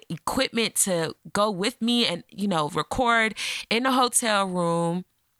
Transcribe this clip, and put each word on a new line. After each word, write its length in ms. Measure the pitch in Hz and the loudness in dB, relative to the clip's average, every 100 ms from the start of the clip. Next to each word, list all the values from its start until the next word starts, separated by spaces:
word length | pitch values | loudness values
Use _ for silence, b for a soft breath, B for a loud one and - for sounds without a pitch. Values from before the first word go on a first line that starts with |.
| - | -6
equipment 680 | 170 - - 269 233 214 - | -8 -4 0 0 0 -2 0
to 380 | - 175 156 - - | 0 0 -2 -6 -6
go 180 | 202 214 | 0 0
with 300 | 185 208 - | 0 -2 -2
me 240 | 226 240 208 | 0 2 2
and, 180 | 170 - | 0 -8
you 180 | - 202 | -6 -2
know, 220 | 170 147 | 0 0
record 680 | 156 151 - 240 233 220 202 B B B | -2 -4 0 2 2 2 -2 B B B
in 140 | 220 | 0
the 80 | 262 | 2
hotel 540 | 254 247 - 240 208 196 | 2 2 2 2 0 0
room. 580 | 180 170 170 170 175 180 _ _ _ | 0 0 2 0 -2 -6 _ _ _